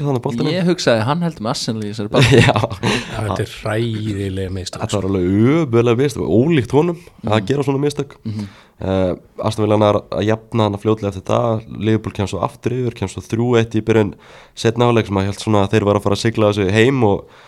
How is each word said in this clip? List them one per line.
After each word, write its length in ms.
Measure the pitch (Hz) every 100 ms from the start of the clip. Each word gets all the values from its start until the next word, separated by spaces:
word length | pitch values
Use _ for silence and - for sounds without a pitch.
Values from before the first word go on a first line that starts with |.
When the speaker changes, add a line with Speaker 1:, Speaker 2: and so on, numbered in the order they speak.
Speaker 1:
þarna 160 | 143 127
boltanum. 300 | - 117 156
Speaker 2:
ég 140 | 180 170
hugsaði, 380 | 175 127 113 110
hann 140 | 165
heldur 220 | 170 - 110
með 40 |
Arsenal 320 | - - 110
í 80 | 104
þessari 180 | 110 104
baráttu. 300 | - 120 127
Speaker 1:
<laughs> 20 |
Já. 140 | - 113 - 98 117 117 -
Speaker 3:
Þetta 300 | 110 107 95
er 80 | 104 -
hræðileg 880 | 110 107 117 110 107 98 98 95 95
mistök, 300 | 95 90 -
Speaker 1:
Þetta 140 | - 101
var 80 | 95
Speaker 3:
sko. 40 |
Speaker 1:
alveg 160 | 98 90 101 120 165
ömurleg 340 | 143 117 120 117
mistök, 300 | 143 87 -
ólíkt 480 | 104 147 156 107
honum 240 | 139 175 165 - -
að 140 | 110 107
Speaker 2:
Mhm. 80 | 95
Speaker 1:
gera 160 | 139
svona 160 | 135 135
mistök. 380 | 143 143 139 -
Speaker 2:
Mhm. 240 | 113 107 101 - - -
Speaker 1:
Eh, 340 | 95 95 90 80 - -
Aston 260 | 113 113
Villa 140 | 107 107
nær 220 | 104 101 -
að 160 | - 104
jafna 380 | 110 - 117 104
hana 100 | 101
fljótlega 320 | 110 107 101
eftir 80 | 101
það, 400 | 101 110 120 110 113 62
Liverpool 340 | 107 110 98
kemst 220 | - 92
svo 80 | 92
aftur 300 | - - 117
yfir, 200 | 123 123 -
kemst 160 | 95
svo 80 | -
þrjú 240 | - 113 120 117
eitt 220 | 113 110
í 20 |
byrjun 320 | 107 110 104 - - - - -
seinni 260 | 113 113
hálfleik 220 | 120 113 92
sem 100 | 98
að 100 | 98
hélt 100 | -
svona 220 | 110 104
að 60 | 98
þeir 160 | 110 101
væru 100 | 101
að 60 |
fara 160 | 101 101
að 60 | 113
sigla 240 | 113 104
þessu 160 | 101 95
heim 320 | 110 117 135
og 200 | 107 95 - -